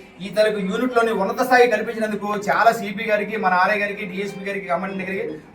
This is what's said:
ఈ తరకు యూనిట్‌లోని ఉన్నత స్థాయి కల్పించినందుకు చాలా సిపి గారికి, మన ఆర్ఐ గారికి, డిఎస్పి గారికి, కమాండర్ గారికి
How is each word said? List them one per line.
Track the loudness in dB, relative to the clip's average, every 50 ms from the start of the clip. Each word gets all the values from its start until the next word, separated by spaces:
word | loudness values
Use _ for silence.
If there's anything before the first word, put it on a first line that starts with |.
| -18 -20 -16 -14
ఈ | -12 -4
తరకు | 0 2 2 2 2 -2
యూనిట్‌లోని | -2 -2 -2 -2 -2 0 2 2 2 2
ఉన్నత | 0 0 -2 -2 0 -2 2
స్థాయి | 4 6 6 6
కల్పించినందుకు | 6 4 0 -2 -4 -4 -4 -4 -4 -4 -4 -4 -4 -4 -2 -2 0
చాలా | 2 6 6 6
సిపి | 4 4 -4 -6 -6 -6 0
గారికి, | 0 0 0 0 -4 -4
మన | -2 0 2 4
ఆర్ఐ | 4 4 4 2 0
గారికి, | -2 -4 -4 -6 -8
డిఎస్పి | -8 -6 -6 -6 -6 -8 -8 -8
గారికి, | -6 -6 -6 -4
కమాండర్ | -2 -2 -2 -2 -6 -6 -6 -6 -6
గారికి | -6 -6 -6 -8 -8 -12 -14 -18